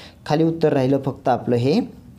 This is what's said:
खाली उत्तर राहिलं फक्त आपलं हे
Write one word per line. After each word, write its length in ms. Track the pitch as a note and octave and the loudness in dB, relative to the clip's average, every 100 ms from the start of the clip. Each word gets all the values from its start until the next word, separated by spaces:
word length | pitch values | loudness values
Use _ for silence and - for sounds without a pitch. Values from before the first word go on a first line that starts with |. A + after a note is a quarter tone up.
| - - - | -20 -12 -2
खाली 180 | D3 | 0
उत्तर 280 | D#3+ E3 D3+ | 0 2 2
राहिलं 260 | C#3 B2+ C#3 - | 2 2 0 -2
फक्त 220 | - C#3 | -4 -2
आपलं 280 | A#2+ - A#2+ | -2 0 0
हे 240 | C3 G#3 C4+ - - | 2 0 -2 -10 -20